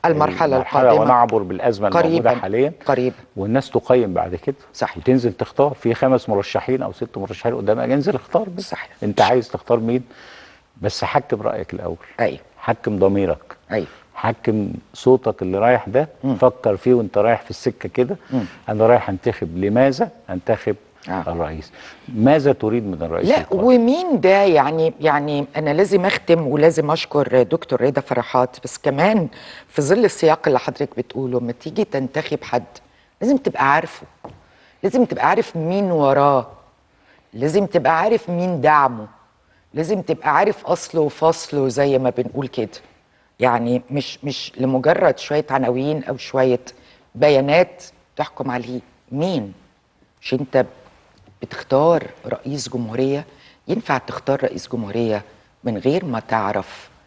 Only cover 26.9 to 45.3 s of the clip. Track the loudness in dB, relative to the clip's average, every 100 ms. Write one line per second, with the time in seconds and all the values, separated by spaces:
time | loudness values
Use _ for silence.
26.9 | -2 0 -2 2 2 2 0 -2 0 0
27.9 | 0 -2 -4 0 0 0 -4 -12 -4 -2
28.9 | 2 2 2 -2 -8 -20 -20 -8 -4 0
29.9 | 2 2 2 2 2 2 0 -2 -6 -8
30.9 | -6 -8 -6 -4 -4 -4 -8 -8 -6 -4
31.9 | -4 -4 -6 -4 -8 -4 -4 -4 -20 _
32.9 | _ _ _ 0 0 -2 -2 2 2 0
33.9 | -14 -20 _ -20 -20 _ _ _ _ -2
34.9 | 0 0 2 0 0 -2 -4 -2 -2 0
35.9 | 2 2 4 4 2 -2 -16 _ _ _
36.9 | _ _ _ _ -6 -2 0 0 0 2
37.9 | 2 2 0 -2 -4 -2 0 4 4 2
38.9 | -2 -14 _ _ _ _ _ _ -8 -2
39.9 | -4 -2 -2 2 2 2 -2 -4 -4 -2
40.9 | -2 -2 2 0 0 -4 -2 -2 0 2
41.9 | 2 0 -2 -6 -6 -6 -6 -8 -10 _
42.9 | _ _ _ _ _ 0 2 0 -2 -2
43.9 | -6 -6 -10 -10 -8 -12 -4 -2 0 2
44.9 | 4 2 0 -2